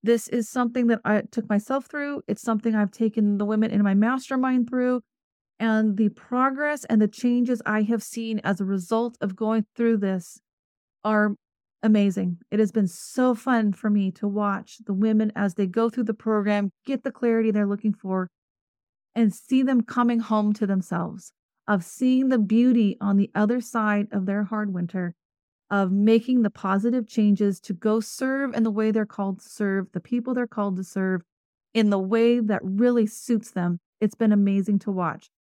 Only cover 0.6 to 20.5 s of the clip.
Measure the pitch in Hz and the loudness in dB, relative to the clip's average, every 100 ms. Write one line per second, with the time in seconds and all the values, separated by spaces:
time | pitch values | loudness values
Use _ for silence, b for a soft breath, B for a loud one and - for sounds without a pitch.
0.6 | 240 240 240 226 - 208 - - 214 202 | -2 0 0 0 0 -2 -2 -8 -2 -2
1.6 | - 269 262 302 285 285 - 208 - 220 | -2 -6 -6 -8 -6 -8 -6 -6 -2 -2
2.6 | 226 220 208 - 226 220 208 202 208 214 | 0 0 -2 0 -2 2 0 0 0 0
3.6 | 214 - 202 196 220 262 262 269 254 254 | 0 2 2 4 2 0 -4 -2 0 0
4.6 | 240 254 247 247 - _ _ _ _ _ | 0 -2 0 -2 -6 _ _ _ _ _
5.6 | 226 220 220 202 214 - - 247 262 269 | 0 2 2 2 0 -2 -6 0 0 0
6.6 | 294 294 - 220 208 - 247 240 247 240 | -4 -6 0 2 2 0 0 0 0 -2
7.6 | - 214 214 226 - - 226 214 - 196 | -2 -2 0 -2 -4 -10 -6 -4 -2 -2
8.6 | 196 196 175 226 240 - 196 190 214 220 | -2 -4 -2 -2 -2 -4 -8 -4 -2 -2
9.6 | 214 - 233 226 196 190 170 - _ _ | -4 -2 0 2 0 -4 -6 -20 _ _
10.6 | _ _ _ _ 214 214 208 202 _ _ | _ _ _ _ -2 2 0 -2 _ _
11.6 | _ _ 220 214 202 190 185 175 _ 208 | _ _ 2 4 4 0 -4 -6 _ 0
12.6 | 214 226 196 - - - 254 240 - 240 | 0 2 -2 -4 -12 0 0 0 0 0
13.6 | 214 190 226 208 190 180 208 202 208 196 | 0 -2 0 0 0 -2 -4 -2 -2 -4
14.6 | 190 - - 190 220 220 214 208 202 175 | -8 -20 -6 0 2 2 2 0 -4 0
15.6 | 196 175 226 220 226 220 226 214 208 208 | -2 0 0 0 -4 -2 -2 0 0 0
16.6 | 202 _ - 269 269 - 240 226 220 208 | -2 _ -8 -6 -6 -4 0 2 2 2
17.6 | 202 202 214 208 190 190 180 _ _ _ | 0 0 -2 -4 -4 -4 -4 _ _ _
18.6 | _ _ _ _ _ - 226 - _ 262 | _ _ _ _ _ 0 0 0 _ 0
19.6 | 269 262 226 - 240 233 220 220 208 | 4 2 0 0 2 2 0 0 0